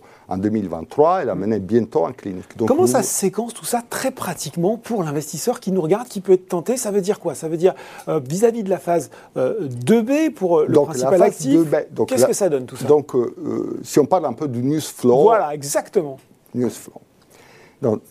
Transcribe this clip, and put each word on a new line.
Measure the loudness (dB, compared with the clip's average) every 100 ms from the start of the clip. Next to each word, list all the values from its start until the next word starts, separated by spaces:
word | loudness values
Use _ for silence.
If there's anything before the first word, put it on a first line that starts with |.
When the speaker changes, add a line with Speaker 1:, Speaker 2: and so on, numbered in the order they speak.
| -12 -20 -10
Speaker 1:
en | -4
deux | -2
mille | -2 -4
vingt-trois | -6 -4 2 4 4
et | -2
l'amener | -4 -2 -2
bientôt | 0 0 2 0
en | -2
clinique. | -4 -12 -12 -14 -4
Donc | 0
Speaker 2:
Comment | 2
Speaker 1:
nous | 4
Speaker 2:
ça | 2
se | 0
séquence | -2 -2 -2 -6
tout | -10 -6
ça | -6 -6
très | -6 -6
pratiquement | -6 -8 -8 -8 -2 -2 -2
pour | -4 -4
l'investisseur | -4 -4 -6 -6 -4 -4
qui | -2
nous | -2
regarde, | 0 -2 -4
qui | -8
peut | 2
être | 2 2
tenté ? | -6 -4 -4
Ça | -2
veut | -2
dire | -2 -4
quoi ? | -4
Ça | -6 -6
veut | 0
dire, | 0 0 -6 -14 -6
euh, | -4 -4
vis-à-vis | 0 2 2
de | -2
la | -2
phase, | 0 -2 -2 -10 -12 -4
euh, | -2 -2 -6
deux | -4 2 4
B | 4 0 0
pour, | -2 2 2
euh, | 4
le |
Speaker 1:
Donc, | 4 2
la |
Speaker 2:
principal | 0 2 4
Speaker 1:
phase | 4
Speaker 2:
actif, | 2 2
Speaker 1:
deux | 4
B, | 4 0 -2
donc | -2 0
Speaker 2:
qu'est-ce | 2
Speaker 1:
la | 2
Speaker 2:
que |
ça | 2 0
donne | 0 -4
tout | -6
ça ? | 2
Speaker 1:
donc, | 2 4
euh, | 0 -2 -4 -6
euh, | -4 -4 -8
si | 0 2
on | 4
parle | 2 0
un |
peu | -4 -6
du | -2
news | -2 -2
flow. | -4 -2 4 6
Speaker 2:
Voilà, | 6 4 2
exactement. | -4 -4 -4 -2 -2 -4 -8 _ _ _
Speaker 1:
News | -4 -4
flow. | -4 -14 -20 -20 _ _ -20 -20 -20 -20 _
Donc, | -2 -2 -6